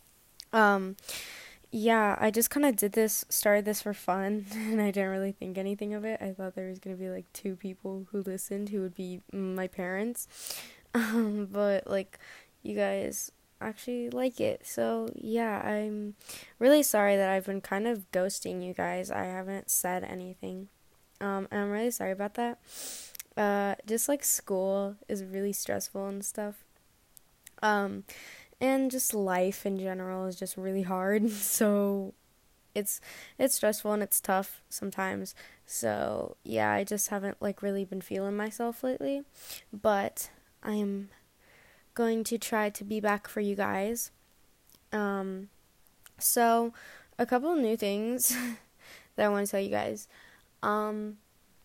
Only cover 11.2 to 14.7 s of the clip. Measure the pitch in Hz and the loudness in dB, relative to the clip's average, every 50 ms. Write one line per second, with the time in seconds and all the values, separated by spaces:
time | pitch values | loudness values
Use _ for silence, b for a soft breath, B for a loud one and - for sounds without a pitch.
11.2 | 226 214 208 208 208 190 196 202 208 202 196 190 - - - 196 190 - - - | 2 2 0 -2 -4 -2 0 2 2 4 2 2 0 0 -2 -2 -2 -4 -8 -20
12.2 | B B B B B B B _ - - 208 208 202 196 196 196 196 - 202 - | B B B B B B B _ -10 -6 -2 0 0 2 0 0 -2 -2 -4 -6
13.2 | - - - _ _ _ _ - - 220 214 - - 247 247 240 240 240 247 247 | -6 -8 -12 _ _ _ _ -10 -8 -8 -8 -8 -6 -6 -4 -4 -4 -4 -2 0
14.2 | 254 262 247 - 214 214 - - - - | 0 0 0 2 0 0 0 0 -4 -6